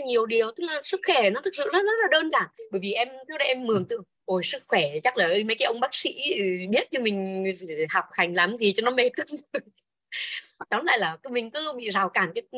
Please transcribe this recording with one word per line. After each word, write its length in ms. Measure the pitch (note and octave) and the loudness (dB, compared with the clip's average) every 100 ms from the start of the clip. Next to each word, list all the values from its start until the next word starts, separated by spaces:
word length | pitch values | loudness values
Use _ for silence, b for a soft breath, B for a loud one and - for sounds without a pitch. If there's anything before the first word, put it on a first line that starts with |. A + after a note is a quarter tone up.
| C4 | 0
nhiều 200 | A#3 A3+ | 0 2
điều, 240 | A3+ A3 A#3 | 2 0 -4
tức 80 | |
là 160 | E4+ D4 | -4 -4
sức 180 | - F#4+ - | -4 -2 2
khỏe 240 | D4 G3 | 4 4
nó 100 | B3 | 2
thực 100 | F#4+ | -2
sự 100 | D4 | -4
rất, 180 | C#4+ F4+ | 0 2
rất 160 | G4+ A4+ | 2 2
là 60 | G4+ | 4
đơn 200 | D#4+ D#4+ | 4 4
giản. 140 | C4 E3+ - A3+ | 0 -2 -8 -8
Bởi 100 | G3 | -4
vì 120 | G3 | -2
em 160 | A3 B3 C4 C4 | -2 -2 -6 -10
trước 60 | D#4 | -2
đây 100 | C4+ | 0
em 180 | B3+ A#3 | 0 0
mường 180 | G3+ F3+ | 0 0
tượng, 140 | A3+ - _ | -6 -8 _
ôi, 180 | - F#3 | -2 -2
sức 180 | F3+ - - | -2 -6 0
khỏe 320 | G3 D3 D3+ | 2 2 0
chắc 140 | B3 B3 | 0 2
là 120 | E3+ | 4
mấy 280 | G3+ A3 A3+ | 2 2 0
cái 80 | D4 | 0
ông 140 | A#3+ | 0
bác 140 | C4+ | -2
sĩ, 200 | - E4+ - C#4+ - | -2 -4 -4 -4 0
ừ, 60 | F#3+ F3+ F#3 | 0 -2 0
biết 180 | B3 B4 | 0 0
cho 100 | C4+ | 0
mình 440 | A3 G3 F#3+ F#3+ F#3+ F#3 F3 D3+ D#3 | 0 0 -2 -2 -4 -4 -6 -4 -2
học 140 | F#3 - | -2 -2
hành 220 | - F3 | -2 0
làm 240 | F3+ F3+ A#3+ | 2 0 2
gì 140 | G#3 F#3+ | 2 4
cho 60 | |
nó 60 | A#3 | 2
mệt 200 | B3+ B3 D#4 | 2 2 0
lắm. 100 | - | -6
<laughs> 480 | D4 - C4+ G#3 - _ _ _ B B B B B - | -10 -6 -6 -8 -18 _ _ _ B B B B B -4
Tóm 140 | A3+ | -2
lại 140 | E4+ A#3 | 2 2
là 180 | E3 D#3+ | 0 -4
cứ, 80 | C4+ | -6
mình 200 | A#3+ A3+ | -4 -4
cứ 220 | C#4+ D#4 B3+ | -6 -6 -6
bị 140 | A3 | -2
rào 180 | G3 F#3 | 0 0
cản 240 | G#3+ F3 | 0 0
cái, 80 | - - | -4 -8